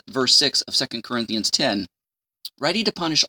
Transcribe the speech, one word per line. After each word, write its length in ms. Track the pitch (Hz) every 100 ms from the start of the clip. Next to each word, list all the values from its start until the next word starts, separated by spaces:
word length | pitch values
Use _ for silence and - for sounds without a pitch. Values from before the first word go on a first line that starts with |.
| -
verse 300 | 131 123 -
six 240 | 143 -
of 160 | - -
Second 260 | 135 117
Corinthians 480 | - 123 113 110 101
ten, 360 | - 139 101 92 _ _ _ _ _ - -
"Ready 240 | 147 202
to 80 | 208
punish 320 | - 165 147